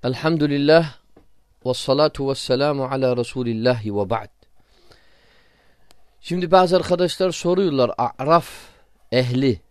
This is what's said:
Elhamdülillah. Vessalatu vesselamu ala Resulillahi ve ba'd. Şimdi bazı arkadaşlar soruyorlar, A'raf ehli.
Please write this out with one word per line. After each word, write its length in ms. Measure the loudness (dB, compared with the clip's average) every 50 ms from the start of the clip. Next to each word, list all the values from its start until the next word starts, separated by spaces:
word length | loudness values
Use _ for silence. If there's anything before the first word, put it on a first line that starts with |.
| -4
Elhamdülillah. 880 | -4 -6 -2 -2 -2 0 0 0 0 0 0 4 4 4 4 4 2 -8 -16 _ _ -20 -20 _ _ -20 -20 _ _ _ _ _
Vessalatu 640 | -6 -6 -4 -2 -2 2 2 2 0 0 -4 -6 -4
vesselamu 540 | -4 -6 -2 -2 -2 0 0 -2 -2 -2 -4
ala 340 | -4 -4 -2 0 0 0 -2
Resulillahi 760 | -4 -6 -6 -6 -4 -4 -4 0 0 0 0 0 -2 -6 -4
ve 140 | -4 -2 -2
ba'd. 200 | -4 -6 -6 -10 _ _ _ _ _ -20 -20 _ _ _ _ -20 -20 _ _ _ -20 _ _ _ _ _ _ _ _ _ _ _ _ _ -20 _ -20 -20 -20 _ _ _
Şimdi 300 | -10 -8 -6 -4 0 4
bazı 260 | 4 6 6 6 2 0
arkadaşlar 540 | 2 2 0 0 0 -2 0 -2 -2 -2
soruyorlar, 600 | -2 -2 -2 0 0 2 0 0 2 2 0 0 0 -2
A'raf 500 | -4 -4 -4 -6 0 2 2 2 2 0 -16 -20 -20 -20 _ _ _ _ _ _ _ -2
ehli. 480 | 0 0 0 2 0 0 2 0 0 -2 _ _